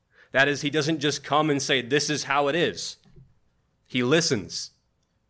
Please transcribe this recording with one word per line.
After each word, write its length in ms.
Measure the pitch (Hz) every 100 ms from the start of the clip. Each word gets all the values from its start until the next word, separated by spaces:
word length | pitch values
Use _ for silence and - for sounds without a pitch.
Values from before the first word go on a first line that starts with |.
| _ _ -
That 140 | 127 139
is, 140 | 139
he 80 | 147
doesn't 320 | 151 147 156
just 240 | 147 139
come 240 | - 147 156
and 140 | 139
say, 180 | 135 135
"This 300 | 117 143 151
is 140 | 147
how 240 | - 143 143
it 60 |
is." 440 | 160 135 90 - - - - - _ _ _ _ _ _
He 140 | 127
listens. 680 | 123 165 165 120 82 - - _ _ _ _ _